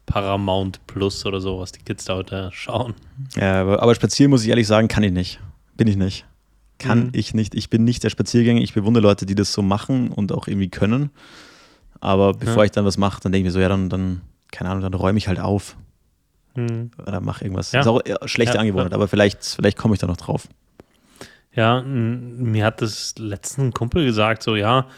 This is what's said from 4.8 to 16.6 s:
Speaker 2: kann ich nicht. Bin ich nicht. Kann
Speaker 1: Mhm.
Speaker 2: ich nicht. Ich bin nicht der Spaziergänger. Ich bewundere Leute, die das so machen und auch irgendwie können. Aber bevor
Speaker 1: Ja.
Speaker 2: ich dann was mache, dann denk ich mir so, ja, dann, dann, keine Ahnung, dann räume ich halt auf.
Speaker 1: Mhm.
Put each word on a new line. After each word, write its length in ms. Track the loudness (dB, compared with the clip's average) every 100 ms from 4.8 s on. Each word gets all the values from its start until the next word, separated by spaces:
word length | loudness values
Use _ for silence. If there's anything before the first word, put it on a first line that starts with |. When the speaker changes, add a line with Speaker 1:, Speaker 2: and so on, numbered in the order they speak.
| 4
Speaker 2:
kann 140 | 2
ich 100 | 0
nicht. 280 | 0 -4 -8 -18 -20 _ 0
Bin 120 | 2
ich 80 | 2
nicht. 280 | 0 -2 -14 _ _ _ _ _
Kann 260 | 2 2 2
Speaker 1:
Mhm. 40 |
Speaker 2:
ich 200 | -2 -2
nicht. 220 | -2 -2 -4
Ich 140 | -2
bin 120 | 2
nicht 220 | 2 2
der 60 | -2
Spaziergänger. 500 | -2 0 2 4 2
Ich 120 | 2
bewundere 300 | 0 2 6
Leute, 240 | 6 4 0
die 80 |
das 180 | 0 0
so 100 | 0
machen 500 | 0 0 0 -2 -2
und 180 | -2 -2
auch 160 | -4 -4
irgendwie 220 | -4 -4
können. 420 | 0 0 2 -2 -6 -20 -20 -20 -20 -20 _ _ -6
Aber 360 | 0 4 4
bevor 240 | 2 0 4
Speaker 1:
Ja. 60 | 4
Speaker 2:
ich 40 |
dann 140 | 4
was 120 | 0 2
mache, 220 | 0 0
dann 120 | 0
denk 100 | 0
ich 40 | 2
mir 40 |
so, 80 | 2
ja, 100 | 2
dann, 200 | 2 0
dann, 320 | -2 -2 -4 -10 _ _
keine 180 | -8 -4
Ahnung, 120 | -4
dann 100 | -4
räume 240 | 0 0 0
ich 80 | 0
halt 140 | -2
auf. 360 | 0 -2 -2 -18 -20 _ _ _ _ _ _
Speaker 1:
Mhm. 380 | -6